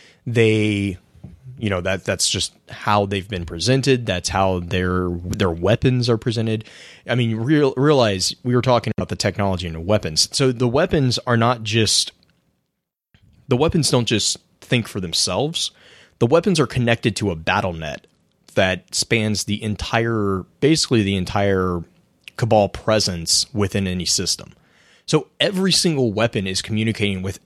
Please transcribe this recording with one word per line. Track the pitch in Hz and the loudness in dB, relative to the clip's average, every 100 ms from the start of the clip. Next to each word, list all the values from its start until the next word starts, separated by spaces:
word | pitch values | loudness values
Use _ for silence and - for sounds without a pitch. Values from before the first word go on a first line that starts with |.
| - _ - | -20 _ -2
they, | 117 110 110 107 101 101 90 _ _ - - 131 127 | 2 4 4 2 0 -2 -4 _ _ -20 -20 -20 -6
you | 110 | -2
know, | 92 | -2
that, | 90 95 | -2 -4
that's | - 95 - | -2 -2 -2
just | 98 - - - | -2 -6 -10 -20
how | - - 104 98 | -8 0 0 0
they've | 101 92 | -2 -4
been | 95 85 | -8 -8
presented. | 82 90 135 131 127 110 | -4 0 2 2 0 0
That's | 90 - | -4 -2
how | 95 95 90 | 0 0 0
their, | 87 92 90 92 90 | -2 -2 0 0 -2
their | 87 87 107 95 | -4 -4 -2 -2
weapons | 85 92 120 135 127 117 | 0 0 2 2 0 0
are | 113 | -2
presented. | 123 113 113 110 - - - - - | -2 -4 -2 -4 -8 -20 -20 -12 -4
I | 123 | 0
mean, | 117 110 | 0 -2
real-, | 120 156 139 - | 0 2 2 2
realize | 147 143 113 95 - - | 4 4 4 2 -2 -4
we | 123 123 | 0 2
were | |
talking | 123 120 113 - | 4 2 0 -4
about | 92 | -6
the | 104 | -2
technology | 104 95 98 90 87 | -2 0 -2 -2 -6
and | 82 | -6
the | |
weapons. | 85 107 87 78 - | 0 0 0 -2 -2
So | - 135 | 0 0
the | 120 123 | 0 0
weapons | 135 185 170 131 113 - | 0 0 2 0 0 0
are | 113 | 2
not | 117 120 | 2 0
just, | 107 113 107 - - - _ _ _ _ _ _ _ _ _ _ _ _ - | 0 0 2 0 -2 -8 _ _ _ _ _ _ _ _ _ _ _ _ -2
the | 123 | 0
weapons | 160 175 135 | 2 2 2
don't | 127 113 | 0 2
just | 120 - - _ _ | 0 0 -4 _ _
think | - 127 107 | -2 -2 -2
for | 104 | -6
themselves. | 90 80 - 92 147 165 - - - - _ - | -4 -2 -2 -2 -2 -4 -6 -10 -20 -20 _ 0
The | 117 | 4
weapons | 165 202 160 | 4 4 2
are | 127 | 2
connected | 131 117 117 120 95 | 0 0 2 0 0
to | 101 | -2
a | 80 | -2
battle | 85 95 98 | 0 0 0
net | 82 78 67 _ _ _ _ _ - | -4 -8 -10 _ _ _ _ _ 0
that | 92 92 - - | 2 0 -4 -6
spans | - 117 110 101 - | 0 0 0 -2 -2
the | 107 | -4
entire, | 110 98 - 117 117 113 101 95 - _ | -4 -6 -2 0 0 0 0 -2 -6 _
basically | 139 160 - 120 | 2 2 2 2
the | 98 98 | 2 0
entire | 90 104 101 95 92 87 82 _ _ _ - - | -2 0 2 2 0 -2 -6 _ _ _ -20 -4
Cabal | 113 110 101 | 2 4 4
presence | - - 110 101 87 82 - - | 0 0 0 0 -4 -2 -2 -2
within | 110 101 101 95 | -2 -2 0 -2
any | 92 82 | -2 -2
system. | - 90 - - - _ _ _ _ - | -2 -2 -6 -10 -20 _ _ _ _ -2
So | 156 - - | -2 -2 -2
every | 165 185 190 | -2 0 0
single | - 180 147 120 | 2 2 2 0
weapon | 101 113 110 95 | 2 0 0 -4
is | 92 | -6
communicating | - 107 113 104 101 95 | -4 -2 -2 -2 -2 -4
with | 95 - | -6 -6